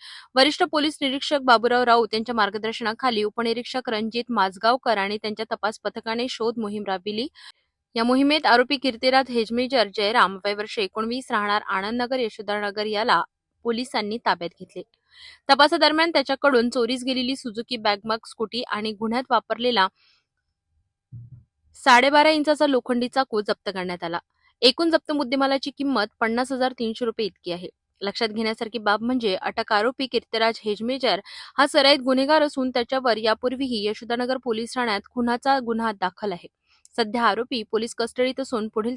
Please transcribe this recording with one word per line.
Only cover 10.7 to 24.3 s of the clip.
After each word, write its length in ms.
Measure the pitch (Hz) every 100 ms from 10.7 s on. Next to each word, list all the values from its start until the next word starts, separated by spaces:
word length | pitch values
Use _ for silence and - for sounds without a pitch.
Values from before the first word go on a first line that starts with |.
| -
एकोणवीस, 460 | 190 - 220 247 -
राहणार 320 | 226 208 208
आनंदनगर, 560 | - 190 196 240 247 262
यशोधरनगर, 680 | 226 - 202 208 208 202 214
याला 360 | 208 233 175 - _ _ _
पोलिसांनी 520 | 233 233 254 240 208 233
ताब्यात 340 | - 175 170 -
घेतले. 220 | 180 180 - _ _ - - - -
तपासादरम्यान 600 | 277 294 330 302 311 339
त्याच्याकडून 600 | 311 269 269 285 254 233
चोरीस 340 | 254 233 254 247
गेलेली 300 | 254 247 262
सुझुकी 400 | 254 208 240 247
बॅगमॅग 420 | 214 202 220 220 -
स्कूटी 360 | - 220 226
आणि 300 | - 214 214
गुन्ह्यात 300 | 202 220 233 269
वापरलेला 580 | 240 - 220 240 214 190 - _ _ _ _ _ _ _ _ _ _ _ - - - _ _ _
साडेबारा 560 | - - 247 262 294 302
इंचाचा 360 | 311 294 294 294
लोखंडी 420 | 262 - 240 240
चाकू 320 | 269 262 214
जप्त 300 | 208 202 -
करण्यात 300 | 185 180 175
आला. 140 | 170 170 -